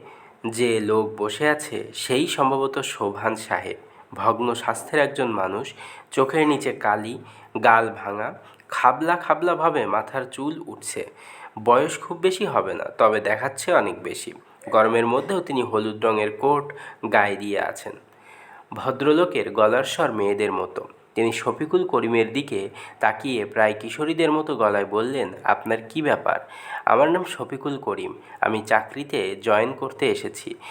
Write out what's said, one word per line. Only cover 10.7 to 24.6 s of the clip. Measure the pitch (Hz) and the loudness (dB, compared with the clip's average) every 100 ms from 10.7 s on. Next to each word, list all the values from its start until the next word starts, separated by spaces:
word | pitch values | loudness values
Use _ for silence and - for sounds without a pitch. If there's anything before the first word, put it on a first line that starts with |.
| - - - - - - - - - | -12 -10 -10 -10 -14 -20 -20 -16 -2
বয়স | 110 123 156 - | 6 6 6 -2
খুব | - 170 | -8 -2
বেশি | 180 185 | 0 0
হবে | 196 120 95 | 0 0 0
না, | 85 | -4
তবে | - - 113 107 | -8 4 4 4
দেখাচ্ছে | 101 110 131 - - | 0 0 -2 -4 2
অনেক | 160 101 87 | 2 2 -4
বেশি। | - - - - - - - | -10 -10 -12 -16 -20 -18 2
গরমের | 110 110 117 117 | 4 6 4 2
মধ্যেও | 123 143 190 | 0 0 -2
তিনি | 170 135 | 0 -2
হলুদ | 117 107 107 107 113 | 0 0 -2 0 0
রঙের | 107 107 107 | 2 0 0
কোট | 135 143 143 - - - 113 | 2 2 -2 -12 -18 -10 2
গায়ে | 110 104 98 | 4 4 0
দিয়ে | 104 98 | -4 -4
আছেন। | 82 - - - - _ - - - - - | -4 -6 -12 -14 -20 _ -20 -20 -20 -20 -14
ভদ্রলোকের | - 131 131 143 151 175 123 101 | -6 -4 0 4 4 4 0 -2
গলার | 101 107 123 | 4 4 4
স্বর | 131 - 151 | 0 0 0
মেয়েদের | 110 101 101 104 | 2 0 2 0
মতো। | 92 92 - - - _ | 0 -4 -6 -12 -18 _
তিনি | - 113 | 0 0
শফিকুল | 113 127 113 156 180 180 | 0 -4 -4 0 0 2
করিমের | 127 113 117 110 | 0 2 2 2
দিকে | 131 143 101 98 - - - | 0 -4 -6 -6 -10 -18 0
তাকিয়ে | 110 107 143 120 | 0 0 -2 -2
প্রায় | 101 113 107 107 | -2 4 4 4
কিশোরীদের | 113 - 151 160 160 | -8 -4 -2 2 2
মতো | 156 151 | 2 0
গলায় | 127 | 2